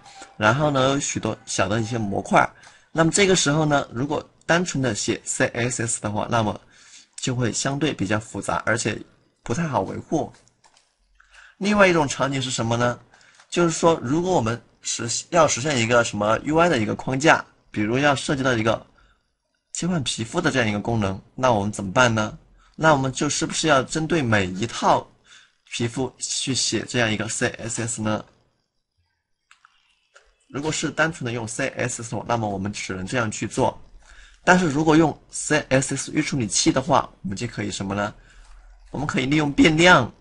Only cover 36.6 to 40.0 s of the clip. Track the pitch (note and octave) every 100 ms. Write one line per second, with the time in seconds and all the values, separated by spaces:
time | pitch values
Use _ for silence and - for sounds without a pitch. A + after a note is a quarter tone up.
36.6 | E3 C#3 C3 C3 - - - G2 A#2+ -
37.6 | G#2 - G2 G2+ G#2 - - - - -
38.6 | - - - - D3 D#3+ C3 D3+ D3 C3+
39.6 | C#3+ D#3 F3 E3+